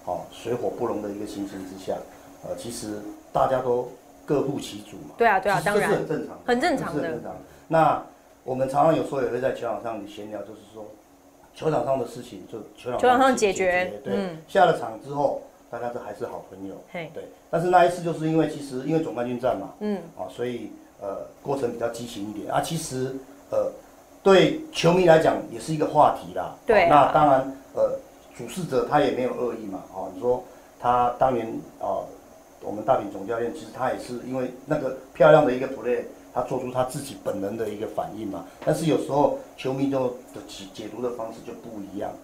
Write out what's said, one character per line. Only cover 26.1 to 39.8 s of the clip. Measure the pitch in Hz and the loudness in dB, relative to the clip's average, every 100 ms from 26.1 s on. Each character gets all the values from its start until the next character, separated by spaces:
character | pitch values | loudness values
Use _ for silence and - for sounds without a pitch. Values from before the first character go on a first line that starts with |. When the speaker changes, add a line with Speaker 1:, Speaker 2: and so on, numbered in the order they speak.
| - | 4
Speaker 1:
题 | 85 | -6
啦。 | 90 85 - - | -8 -8 -10 4
Speaker 2:
对 | 208 175 | 6 8
啊。 | |
Speaker 1:
哦， | |
那 | 147 139 | 8 8
当 | 156 147 | 6 6
然， | 135 131 - - 120 | 6 2 -8 -10 0
呃， | 107 135 - - - - | 0 0 -10 -20 -20 -14
主 | 117 | -10
事 | 190 | -8
者 | 160 131 120 | -2 0 2
他 | 143 | 4
也 | 139 | 2
没 | 120 | 2
有 | 127 | -2
恶 | - 123 | -2 -4
意 | 110 107 | -4 -8
嘛， | 95 - | -10 -10
哦， | 92 95 92 | -10 -10 -4
你 | |
说 | 120 123 - - - - | 0 0 -2 -20 -20 -6
他 | 120 123 120 - | 2 2 2 2
当 | 131 | 2
年， | 123 113 - - - | 2 -2 -8 -10 -10
哦， | 101 95 90 - - - - - | -4 -4 -6 -14 -20 -20 -20 -16
我 | 98 | -10
们 | 101 | -6
大 | 113 127 | 0 0
饼 | 104 | 0
总 | 98 98 | -8 -6
教 | 117 | -4
练， | 120 | -4
其 | 107 | -6
实 | - | -14
他 | - 127 | -6 -4
也 | - | -4
是 | - 120 120 | -6 -10 -6
因 | 131 | -6
为 | 123 - - | -6 -8 -4
那 | 151 | -2
个 | 131 - - | -2 -6 -12
漂 | - 160 | 6 10
亮 | 156 147 | 10 8
的 | |
一 | 127 | 2
个 | 131 | -2
play， | - 113 120 - - - | -4 -2 -2 -2 -12 -10
他 | - | -6
做 | 127 131 | -2 -4
出 | 123 | -4
他 | 127 127 | -2 -2
自 | 151 | -2
己 | - 98 | -10 -8
本 | - 101 | -6 -4
能 | 98 113 | -4 -4
的 | 110 | -6
一 | 104 | -6
个 | 104 | -6
反 | - - 101 | -6 -6 -6
应 | 104 | -8
嘛。 | 90 - - | -8 -12 -8
但 | - | -2
是 | 156 165 | 0 2
有 | 123 | 2
时 | - | 2
候 | 139 143 - - - | 2 2 2 -8 -8
球 | 131 | -6
迷 | 139 | -2